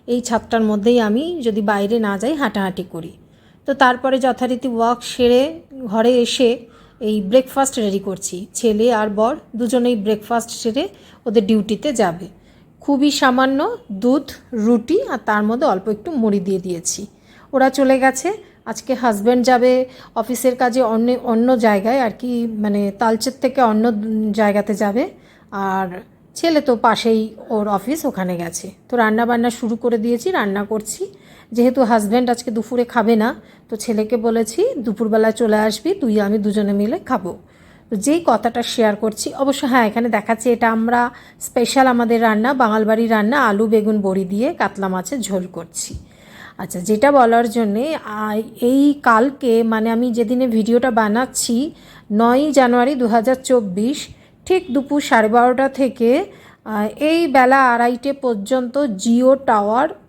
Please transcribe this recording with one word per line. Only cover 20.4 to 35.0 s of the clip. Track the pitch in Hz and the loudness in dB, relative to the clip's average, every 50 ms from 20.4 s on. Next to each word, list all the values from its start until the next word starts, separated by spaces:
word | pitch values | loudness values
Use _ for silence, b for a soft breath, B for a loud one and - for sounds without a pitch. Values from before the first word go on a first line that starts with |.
| - 254 247 | 0 0 0
কাজে | 247 262 247 226 262 | 2 0 0 2 0
অন্য, | 247 214 226 220 233 240 254 240 | 0 2 0 0 0 0 0 -2
অন্য | - 254 226 226 233 254 262 233 | -2 0 0 2 2 2 2 2
জায়গায় | 226 214 208 196 190 226 254 277 | 4 2 2 2 2 0 0 0
আর | 254 214 202 - | 0 -2 -4 -6
কি, | 247 247 247 233 233 | -6 -4 -4 -4 -4
মানে | 233 220 208 208 208 202 208 202 202 196 - | -4 -4 -4 -2 -2 0 0 -2 -2 -2 0
তালচের | 240 226 226 220 - 269 - - | 0 0 0 0 -2 -6 -4 -2
থেকে | - 254 262 277 | -2 -2 2 2
অন্য | 254 220 214 214 220 247 226 208 208 220 220 214 220 214 | 2 2 2 2 2 0 0 -2 -4 -4 -2 -2 -2 -2
জায়গাতে | 202 220 214 208 196 208 202 220 208 | 0 0 0 2 0 0 -2 -2 -2
যাবে, | 180 220 202 196 240 320 - - b b b b b b b | -2 -2 -2 0 -2 -2 -4 -8 b b b b b b b
আর | - 196 196 190 190 190 190 180 175 185 - - _ _ _ _ _ | -8 -6 -4 -4 -2 -4 -4 -6 -8 -12 -16 -18 _ _ _ _ _
ছেলে | - - 339 320 294 | -4 -2 0 0 2
তো | - - 240 | 2 0 0
পাশেই | 220 - 233 220 - - 226 226 220 220 220 214 - - - | 2 2 2 2 2 2 2 2 2 0 -4 -8 -14 -8 -6
ওর | 240 214 208 208 | -4 -2 -2 -2
অফিস, | 202 190 196 233 302 311 - | -2 -2 -2 -4 -4 -4 -4
ওখানে | 269 - 185 185 180 180 | -4 -4 -4 -4 -4 -4
গেছে। | 170 170 170 170 - - 190 - - _ - | -4 -6 -8 -10 -12 -12 -14 -16 -20 _ -4
তো | - | 0
রান্না | 240 226 214 214 226 233 | 0 2 2 2 0 0
বান্না | 226 240 233 233 240 | 0 0 0 0 -2
শুরু | 233 - 254 214 233 | -2 -4 -4 -4 -4
করে | 220 - 240 233 220 | -4 -2 -2 -2 0
দিয়েছি, | 208 233 240 233 - 370 | 0 -2 -2 -2 -2 -2
রান্না | 370 302 214 202 196 208 202 | -2 -2 -2 -2 -2 -4 -4
করছি। | 196 220 214 214 - - - 381 - B B B B B B B B | -4 -6 -6 -6 -8 -10 -10 -12 -12 B B B B B B B B
যেহেতু | 226 233 240 254 247 269 | 0 2 2 4 4 2
হাজব্যান্ড | 254 208 240 226 208 196 220 247 247 240 | 2 4 2 2 2 2 0 0 2 0
আজকে | 240 233 - 254 | -2 -2 -4 -4
দুপুরে | 214 233 214 - 254 240 240 | -4 -4 -4 -2 -2 -2 -2
খাবে | 240 - 240 208 226 233 | 0 0 0 2 4 4
না, | 214 214 240 - 214 B B B B B _ | 4 2 0 -2 -6 B B B B B _
তো | 233 | -10
ছেলেকে | 214 - - 220 208 220 214 247 | -8 -4 -4 -2 -2 -2 -2 -2
বলেছি, | 226 214 233 226 233 226 226 - - 403 523 523 285 | -2 0 0 0 0 -2 -2 -2 -2 -2 -2 -2 -4
"দুপুরবেলা | 208 240 202 - | -4 -4 -4 -2